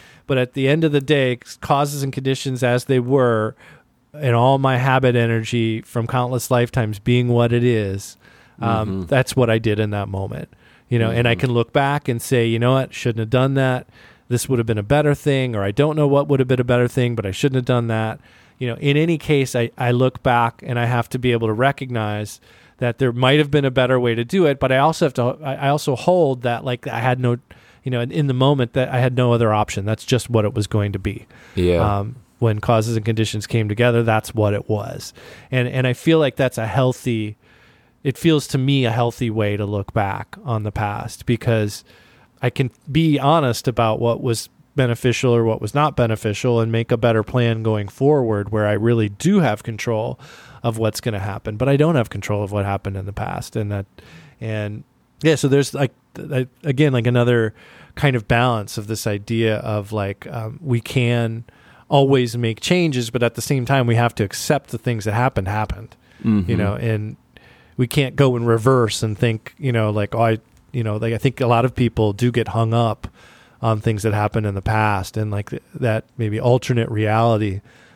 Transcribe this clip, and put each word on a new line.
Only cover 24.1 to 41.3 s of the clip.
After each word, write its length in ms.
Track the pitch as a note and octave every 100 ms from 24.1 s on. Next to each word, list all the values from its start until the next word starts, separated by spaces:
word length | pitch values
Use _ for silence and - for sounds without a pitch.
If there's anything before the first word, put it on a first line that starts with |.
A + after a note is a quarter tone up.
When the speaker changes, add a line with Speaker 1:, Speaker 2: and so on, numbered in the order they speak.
Speaker 1:
to 100 | A2+
do 200 | A#2 F#3+ D#3
it, 120 | C#3
but 140 | C3
I 60 | C3
also 260 | D3+ D#3+ D3+
have 80 |
to, 80 | C3 B2 C#3
I, 120 | D3
I 140 | D3 C#3
also 260 | D3 - B2+
hold 460 | - F3+ D3 B2+
that, 220 | A#2+ A#2
like, 220 | C3 B2 -
I 120 | A#2
had 220 | B2+ B2+
no, 160 | B2 B2 _ - - _
you 60 | C3
know, 100 | B2
in, 100 | A#2+
in 160 | - C#3
the 80 |
moment 380 | B2+ C3+ C#3+ A#2
that 160 | C3 B2+
I 80 | B2
had 160 | B2+ B2
no 160 | B2
other 200 | A#2 A2+
option. 320 | G#2+ G#2 - G2+
That's 180 | A2
just 240 | - B2 -
what 140 | A2+
it 100 | G#2
was 120 | G#2+ G#2
going 260 | G#2+ G#2
to 60 | G2
be. 280 | G2+ - - - -
Speaker 2:
Yeah. 440 | - F2+ E2+ G#2 G2+
Speaker 1:
Um, 160 | G#2+ B2 _ -
when 200 | A#2 G#2+
causes 380 | - A2+ A2 A2+
and 80 |
conditions 420 | A2 A2 G#2+ G#2+ -
came 220 | A2+ G#2
together, 340 | G#2 A#2+ A#2
that's 320 | A2+ A2 -
what 200 | A2 G#2
it 120 | G2+ -
was. 440 | G#2 - - - - - - -
And, 180 | B2+ B2
and 180 | C3 B2+
I 60 |
feel 260 | B2 D#3+ D#3+
like 180 | C#3 -
that's 200 | C3 -
a 100 | A2
healthy, 680 | C3+ B2+ B2 B2+ A2+ G#2 G2+ _ _ _ _ _ _
it 140 | C#3 -
feels 300 | E3 D3+ -
to 100 | C3+
me 280 | C3 C#3 A#2+
a 40 |
healthy 380 | A#2 A#2+ - A#2+
way 300 | A2 G#2 G2+
to 80 | G2+
look 260 | G#2 -
back 440 | A2+ G2 G2+ - -
on 200 | C#3+ A2
the 100 | G#2+
past, 540 | - G#2 G#2+ A2+ -
because 580 | -